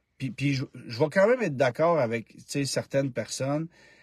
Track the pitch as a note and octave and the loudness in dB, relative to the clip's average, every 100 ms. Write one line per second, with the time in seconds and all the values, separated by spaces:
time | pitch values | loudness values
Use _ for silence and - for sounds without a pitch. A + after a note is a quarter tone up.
0 | _ - C3 - C#3 C3+ - B2 A#2+ A#2 | _ -10 -10 -4 -2 -2 -4 -10 -10 -2
1 | D3+ F#3+ G3+ B3+ G3 C3+ C3 A#2+ E3 E3 | 0 4 4 4 0 2 0 2 2 4
2 | A#2 A#2 - - - C#3+ C3+ - - C#3 | 2 -2 -6 -16 -8 -4 -2 -4 -2 0
3 | C#3 A#2+ G#2+ - C3+ D3+ D#3+ _ - _ | -2 -2 -6 -6 -4 -2 -4 _ -20 _